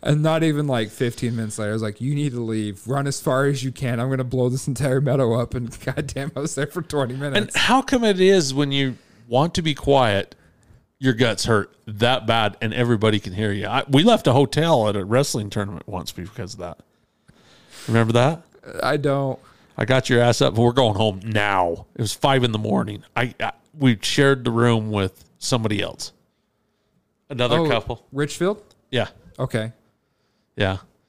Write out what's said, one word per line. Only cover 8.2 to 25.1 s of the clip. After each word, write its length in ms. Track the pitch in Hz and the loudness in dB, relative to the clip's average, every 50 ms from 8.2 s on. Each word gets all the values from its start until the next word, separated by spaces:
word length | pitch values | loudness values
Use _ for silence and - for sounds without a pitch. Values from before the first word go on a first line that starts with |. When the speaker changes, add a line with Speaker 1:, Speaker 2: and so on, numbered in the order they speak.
Speaker 2:
is 340 | 185 190 196 190 160 131 131 | 4 6 6 4 2 0 0
when 160 | 135 147 139 | 0 0 0
you 260 | 139 139 139 131 120 - _ _ _ _ - | 0 0 0 -2 -4 -8 _ _ _ _ -10
want 280 | 120 117 127 151 170 - | 0 2 2 2 2 0
to 80 | - | -2
be 120 | 165 160 143 | -2 -2 -4
quiet, 640 | - - 139 139 135 127 113 98 98 98 - - _ _ _ _ _ _ _ - _ _ _ _ _ | -2 0 2 4 4 4 4 2 0 -2 -4 -12 _ _ _ _ _ _ _ -20 _ _ _ _ _
your 140 | 131 131 120 | 0 0 2
guts 300 | 107 127 117 107 - - | 4 2 2 2 -2 0
hurt 280 | - 113 104 98 - _ _ _ | 2 2 2 0 -2 _ _ _
that 400 | - 107 101 117 120 131 127 110 | -14 -4 0 2 2 2 0 0
bad 300 | 110 113 117 110 104 98 - | 0 2 2 2 0 -2 -4
and 120 | 110 110 107 | -6 -4 0
everybody 440 | - 123 120 120 104 107 110 107 104 | 0 2 2 2 2 4 2 2 2
can 140 | - 104 | -2 -6
hear 180 | - 107 110 107 | -6 -4 -2 -2
you? 140 | 101 101 101 | -2 -4 -4
I, 160 | 101 110 131 - - | -2 -2 -4 -2 2
we 140 | 135 139 170 | 2 4 6
left 220 | 240 233 202 - 147 | 6 4 4 4 4
a 40 | |
hotel 560 | 120 131 143 - - 147 156 170 160 127 107 107 | 4 4 4 2 2 0 2 2 4 4 4 2
at 60 | 101 | 0
a 80 | 101 92 | -2 -2
wrestling 460 | 98 113 127 143 - - 139 107 101 | 0 0 0 0 0 -2 -6 -6 -4
tournament 380 | - 104 101 98 87 - - - | -4 -6 -6 -6 -8 -12 -12 -10
once 240 | 101 92 78 - | -10 -10 -10 -10
because 420 | - - 87 90 - - 98 90 - | -12 -12 -14 -14 -12 -12 -12 -12 -12
of 60 | - | -14
that. 180 | 87 87 82 _ _ _ _ _ _ _ _ _ _ _ _ _ _ _ _ _ _ _ - - - - | -14 -14 -14 _ _ _ _ _ _ _ _ _ _ _ _ _ _ _ _ _ _ _ -20 -14 -6 0
Remember 240 | 113 117 117 110 | 2 2 2 4
that? 300 | 113 120 123 143 165 165 - _ _ _ _ - - - | 2 2 2 2 0 -4 -10 _ _ _ _ -16 -10 -4
Speaker 1:
I 180 | - - 143 151 | -2 -2 -2 0
don't. 380 | 139 143 139 139 139 135 131 - _ - _ _ _ _ _ | 0 0 0 0 -2 -4 -6 -8 _ -20 _ _ _ _ _
Speaker 2:
"I 80 | - 107 | -4 0
got 240 | 113 131 131 123 - | 2 2 0 2 2
your 120 | 127 117 | 2 4
ass 200 | 120 120 117 - | 4 4 4 4
up. 140 | 139 135 101 | 2 2 4
We're 160 | 117 120 120 | 4 4 4
going 220 | 117 131 131 110 104 | 4 4 2 4 4
home 260 | 95 110 110 95 95 92 | 2 0 0 0 -2 -8
now." 640 | 113 104 107 104 104 98 95 87 87 85 - - _ _ | -2 0 0 2 2 2 2 2 2 0 -4 -8 _ _
It 60 | - | -6
was 120 | 110 101 - | -4 -4 -4
five 300 | - - 143 135 135 123 | 0 2 2 4 4 2
in 80 | 120 | 2
the 60 | 110 107 | 0 -2
morning. 440 | 107 107 104 - - - 104 104 - _ _ | -2 0 -2 -2 -2 -4 -8 -12 -14 _ _
I, 180 | - 123 123 - _ | -4 -4 -4 -4 _
I, 100 | 110 104 - _ _ _ _ | -8 -8 -8 _ _ _ _
we 220 | 156 139 131 117 101 | 2 2 2 2 2
shared 440 | - - - - 139 139 139 131 120 | -2 -2 2 4 4 4 4 2 0
the 80 | 120 | -2
room 400 | 113 117 117 120 117 113 110 110 | 2 2 4 4 2 2 0 -2
with 320 | 107 101 98 95 | -2 -2 -2 -2